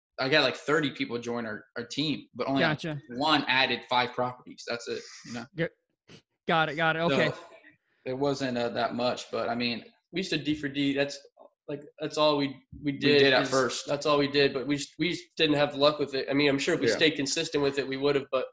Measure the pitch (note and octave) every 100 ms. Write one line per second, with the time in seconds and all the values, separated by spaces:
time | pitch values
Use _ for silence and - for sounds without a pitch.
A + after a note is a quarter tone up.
0 | _ - C3 D3+ C3 - - D#3+ C#3+ -
1 | C3+ A#2 A#2+ A#2+ A2+ G#2 - - A#2 -
2 | D#3 B2 - A2+ B2+ C3+ D#3+ D3+ E3+ D3+
3 | - B2 D3+ D3 - B2+ C3 A#2+ - B2
4 | A#2+ - B2 - - - - A#2+ - A#2
5 | - - - A#2+ A#2 - E3+ _ _ _
6 | _ - _ _ - E3 D#3 D3 D#3+ D#3+
7 | E3+ F3+ D#3 - - - - _ _ _
8 | C3 C3 C#3+ C3+ C3 B2 A#2+ A#2 A#2 A#2
9 | B2 G#2+ - A#2 G2+ A#2+ A#2+ A2+ - _
10 | _ E3+ F#3 D#3 C#3 D3+ C#3+ C#3 C#3 C#3
11 | C#3+ - - _ - _ - C#3+ - -
12 | D3+ D3 D3+ D3 C#3 C3 - - C#3+ C#3
13 | C3+ C#3+ C#3 B2+ - C3+ B2 - - C#3+
14 | D3+ D3 C#3 C#3+ C#3 C#3 B2+ C#3+ - -
15 | F3 D#3+ - - D#3+ C#3+ D3 C#3 C#3+ D3+
16 | C#3 C3+ C3+ C#3 D3 C#3 F3 D#3+ B2 G#2
17 | D#3+ D3+ C3+ - D#3 D3 C#3 C#3 C3 C3+
18 | C#3 C#3 C3+ C3 B2+